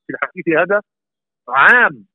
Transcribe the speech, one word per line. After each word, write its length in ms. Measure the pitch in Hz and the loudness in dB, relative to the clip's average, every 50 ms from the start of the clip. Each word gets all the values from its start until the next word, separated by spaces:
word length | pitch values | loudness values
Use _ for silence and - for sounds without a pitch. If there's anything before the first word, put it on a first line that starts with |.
| _ | _
في 60 | - | -16
الحديث 360 | - - - - _ 185 - 165 160 147 | -12 -10 -10 -10 _ -10 -6 -4 -2 -2
هذا 220 | 180 180 202 208 - _ _ _ _ _ _ _ _ _ _ _ _ - | -2 -2 -4 -6 -6 _ _ _ _ _ _ _ _ _ _ _ _ -4
عام، 560 | 143 139 147 190 233 247 233 - 143 113 196 _ | 0 2 4 4 4 4 2 0 -2 -8 -18 _